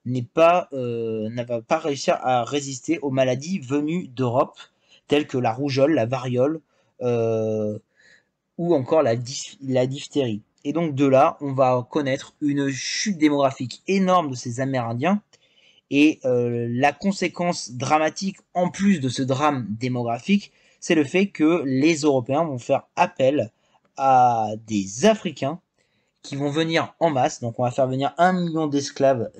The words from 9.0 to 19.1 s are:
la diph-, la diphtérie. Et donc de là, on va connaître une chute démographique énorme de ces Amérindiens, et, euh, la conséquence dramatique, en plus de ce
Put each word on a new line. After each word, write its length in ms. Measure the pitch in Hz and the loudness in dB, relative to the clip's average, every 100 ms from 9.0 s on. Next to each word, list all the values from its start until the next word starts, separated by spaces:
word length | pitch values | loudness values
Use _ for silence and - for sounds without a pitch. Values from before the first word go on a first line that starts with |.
la 140 | 135 117 | 2 0
diph-, 420 | 120 135 - - 135 | -4 -12 -14 -12 -4
la 220 | 127 131 | 0 0
diphtérie. 540 | 139 - 147 127 104 - _ 143 | -4 -6 -2 -2 -4 -10 _ -6
Et 80 | |
donc 200 | 151 170 | -4 -2
de 120 | 135 139 | 2 4
là, 320 | 135 156 - | 6 4 0
on 140 | 143 | -6
va 340 | 131 131 127 120 | 0 2 2 -2
connaître 460 | 160 139 135 - - | -4 -2 -4 -8 -6
une 280 | 147 143 139 | -2 0 -2
chute 480 | 131 - - 220 175 | -4 -6 -4 -4 2
démographique 640 | 151 143 135 135 123 - - | 2 4 0 0 -10 -10 -2
énorme 440 | 196 185 185 151 | 0 4 2 2
de 40 | 123 | -4
ces 240 | 127 117 | -8 -6
Amérindiens, 640 | 135 135 117 120 156 208 _ _ _ _ _ _ - | -4 -4 -4 -2 0 0 _ _ _ _ _ _ -2
et, 280 | 139 151 - 131 | 4 4 2 0
euh, 420 | 123 120 120 120 | 0 0 -2 -2
la 220 | 120 143 | 0 0
conséquence 800 | 143 202 196 175 - 175 170 - | 0 -2 -2 -4 -2 -4 -4 -8
dramatique, 640 | 123 131 156 156 151 196 185 _ 175 | -6 0 2 0 -2 -8 -8 _ -2
en 160 | 180 | -2
plus 280 | - 196 180 | 0 2 2
de 80 | |
ce 140 | 131 | 0